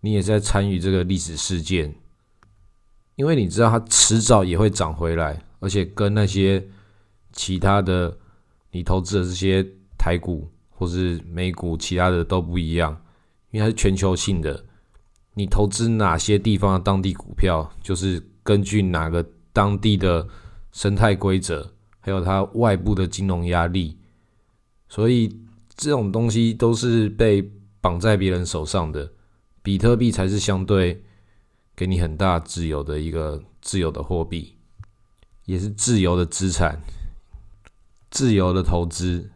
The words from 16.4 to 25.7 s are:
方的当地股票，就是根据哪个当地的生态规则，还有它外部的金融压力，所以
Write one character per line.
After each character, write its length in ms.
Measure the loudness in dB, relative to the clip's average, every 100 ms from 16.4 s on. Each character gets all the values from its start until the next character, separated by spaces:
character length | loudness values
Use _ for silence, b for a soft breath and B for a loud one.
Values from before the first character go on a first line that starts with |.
| 2 2
方 160 | 2
的 60 | 2
当 220 | 0 0
地 120 | 0
股 200 | -4 -10 0
票， 340 | 2 2 -2 -10
就 120 | -6 -2
是 260 | -2 -4 -8 _
根 180 | 0 2
据 200 | 2 0
哪 280 | 2 0 0
个 160 | -2 -4 -10 _
当 260 | 0 2 2
地 160 | 2 2
的 320 | 2 0 -2 B B B B
生 240 | -4 -2 2
态 200 | 2 2
规 240 | 0 0
则， 340 | -2 -8 -8 _ _ _
还 100 | -6
有 80 | -4
它 240 | 0 0 -2 0
外 200 | 2 2
部 180 | 0
的 140 | 0 -2
金 200 | -2 -2
融 180 | -2 0
压 220 | 0 0
力， 300 | 0 -4 -8 b b b b b b b _ _
所 200 | -2 2
以 300 | 2 0 -4 -20 -20 _